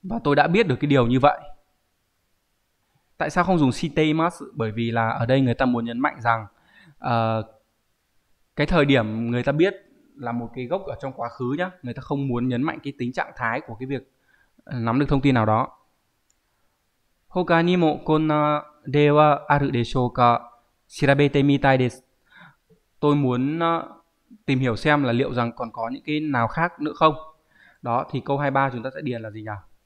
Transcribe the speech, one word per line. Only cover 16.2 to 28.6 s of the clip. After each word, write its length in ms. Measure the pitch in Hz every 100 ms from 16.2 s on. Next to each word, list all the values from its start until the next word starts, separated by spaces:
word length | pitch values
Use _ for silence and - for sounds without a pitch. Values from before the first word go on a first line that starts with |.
| _ _ _ _ _ _ _ _ _ _ _
"Hoka 340 | 180 170 165
ni 140 | 170 180
mo 120 | 165 143
konna 580 | - 156 156 151 151 147 - _
de 240 | - 143 147
wa 360 | 147 151 143 -
aru 240 | 143 139
deshou 360 | 127 117 135 123
ka? 300 | 123 120 120 - _ _ _ _
Shirabete 540 | - 139 139 143 143
mitai 360 | 139 139 139 131
desu." 220 | 127 - _ _ _ - - _ _ _ _ _
Tôi 140 | 147
muốn, 440 | 147 131 123 135 160
ờ, 440 | 165 165 - - _ _ _ - -
tìm 120 | 131
hiểu 180 | 127 107
xem 260 | 151 147
là 100 | 135
liệu 220 | 120 139
rằng 180 | 123 117 -
còn 160 | 120
có 160 | 117 113
những 140 | 135 -
cái 140 | 151
nào 280 | 151 131 117
khác 320 | - 180 -
nữa 120 | 151 -
không. 180 | 160 151 - _ _ _ _ _
Đó, 240 | 123 117 -
thì 120 | 135
câu 140 | - 139
hai 120 | 147
ba 200 | 135